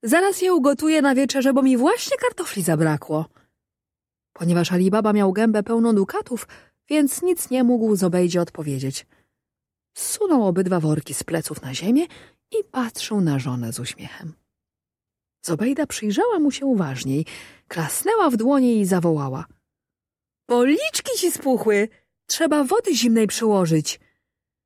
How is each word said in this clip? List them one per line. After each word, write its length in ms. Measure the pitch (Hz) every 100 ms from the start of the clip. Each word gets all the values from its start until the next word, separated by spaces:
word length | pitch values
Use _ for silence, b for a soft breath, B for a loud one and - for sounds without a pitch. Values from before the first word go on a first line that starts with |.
Zaraz 380 | 233 302 381 381
je 120 | 370
ugotuję 480 | 359 269 277 311 311
na 140 | 285 254
wieczerze, 380 | 269 277 262
bo 80 | 269
mi 160 | 269 254
właśnie 400 | 277 466 - 539
kartofli 460 | 494 - 330 208
zabrakło”. 600 | 175 156 160 151 - 151 165 b b _ _ _ _ _ _ _ _
Ponieważ 380 | - 170 175 170
Ali 200 | 180 190
Baba 220 | 208 214
miał 200 | 208 196
gębę 300 | 190 226 214
pełną 320 | 202 233 226 214
dukatów, 520 | 196 403 427 240 - B B B _
więc 320 | 302 285 -
nic 280 | 359 339 -
nie 140 | 254
mógł 320 | 240 247 220 208
Zobejdzie 460 | 185 180 180 175
odpowiedzieć. 640 | 170 - 151 135 135 139 - _ _ _ _ _ _ _ _ -
Zsunął 500 | - - 415 294 208
obydwa 320 | 175 185 180
worki 340 | 156 151 -
z 100 | 139
pleców 380 | - 165 - 151
na 120 | 131
ziemię 320 | 131 180 254 339 B B B _ 453
i 40 | 403
patrzył 500 | 262 233 - - 214
na 180 | 170 139
żonę 340 | 127 127 117
z 60 | 120
uśmiechem. 540 | 123 - - - 160 - _ _ _ _ _ _ _ _ _ _ -
Zobejda 420 | 160 233 277 302
przyjrzała 520 | - 214 202 453 415
mu 120 | 294
się 140 | - 269
uważniej, 600 | 233 160 131 131 135 160 B B B B
klasnęła 640 | - 156 - 339 453 349
w 80 | 240
dłonie 420 | 226 285 247 226
i 60 | 196
zawołała: 600 | 185 170 156 139 131 160 _ _ _ _ _ _ _ _ _ _
„Policzki 720 | 240 247 320 622 622 - 480
ci 140 | 359
spuchły! 580 | - 269 254 220 208 214 b b _ _
Trzeba 360 | - 320 302
wody 320 | 269 427 480 269
zimnej 320 | 240 226 214
przyłożyć”. 720 | - 226 202 175 160 151 - _ _ _ _ _ _